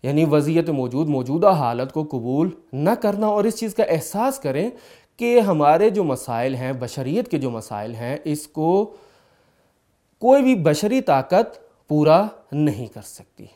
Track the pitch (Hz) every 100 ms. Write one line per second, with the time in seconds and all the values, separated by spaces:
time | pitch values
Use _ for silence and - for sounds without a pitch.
0 | 131 147 160 147 147 165 160 139 127 131
1 | 156 139 123 160 196 175 123 120 135 156
2 | 151 131 117 135 180 - _ 131 160 240
3 | 214 202 214 208 214 220 220 - - 160
4 | - 202 254 262 139 139 220 - - -
5 | _ _ 240 240 202 160 147 165 214 202
6 | 165 127 - 117 127 127 127 131 123 -
7 | 131 185 - 147 127 117 - 104 110 117
8 | 120 143 156 151 - 156 160 196 214 -
9 | _ _ _ _ _ _ _ _ _ _
10 | _ _ 233 277 262 233 156 151 208 262
11 | 262 139 131 180 - - _ _ _ 151
12 | 151 165 214 - _ 147 151 104 113 113
13 | - - 110 - 101